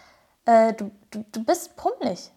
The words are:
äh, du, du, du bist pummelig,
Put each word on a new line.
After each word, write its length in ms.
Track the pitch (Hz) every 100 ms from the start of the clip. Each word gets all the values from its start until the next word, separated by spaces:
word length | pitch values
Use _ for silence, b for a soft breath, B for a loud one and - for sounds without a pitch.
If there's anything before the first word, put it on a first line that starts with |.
| b b b b -
äh, 280 | 226 226
du, 180 | 220 196 - _
du, 120 | 214 -
du 120 | 226
bist 320 | 226 339 - -
pummelig, 560 | 370 508 247 180 -